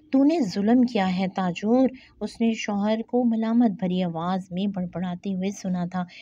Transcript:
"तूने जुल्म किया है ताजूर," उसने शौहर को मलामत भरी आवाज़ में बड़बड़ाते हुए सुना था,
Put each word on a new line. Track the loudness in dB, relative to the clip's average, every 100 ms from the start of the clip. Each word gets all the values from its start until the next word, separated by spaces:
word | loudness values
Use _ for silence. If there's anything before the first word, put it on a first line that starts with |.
| _
"तूने | 2 4 4 0
जुल्म | 0 4 4
किया | 4 2 0
है | 0 -2
ताजूर," | -2 -2 -2 0 2 2 -2 -14 _
उसने | -10 -2 -2 0
शौहर | -2 -2 0 -2
को | -2 0
मलामत | 2 0 2 4 2 2
भरी | -2 0
आवाज़ | -2 -2 -2 -4 -4
में | -4 -4
बड़बड़ाते | -4 -6 -6 -6 -6 -6
हुए | -4 -4
सुना | -4 -4 -4 -4
था, | -4 -8 -10